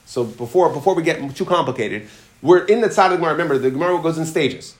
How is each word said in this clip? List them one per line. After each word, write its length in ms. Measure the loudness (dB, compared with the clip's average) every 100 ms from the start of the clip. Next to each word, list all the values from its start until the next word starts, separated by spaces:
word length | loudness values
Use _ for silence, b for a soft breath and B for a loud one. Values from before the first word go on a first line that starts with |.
| -10
So 180 | -6
before, 460 | -6 -8 -2 2 2
before 240 | 2 0
we 80 | 0
get 320 | 0 -2 -6
too 120 | -8 -2
complicated, 600 | 0 0 -4 -6 -6 -12 B B _
we're 220 | 4 4
in 180 | 4 2
the 60 | 2
Tzad 240 | 4 2
of 60 | 2
Gemara. 140 | 0
Remember, 260 | -2 0 0
the 120 | 0
Gemara 300 | 0 0 0
goes 160 | -2 -2
in 80 | -4
stages. 480 | -2 -2 -4 -14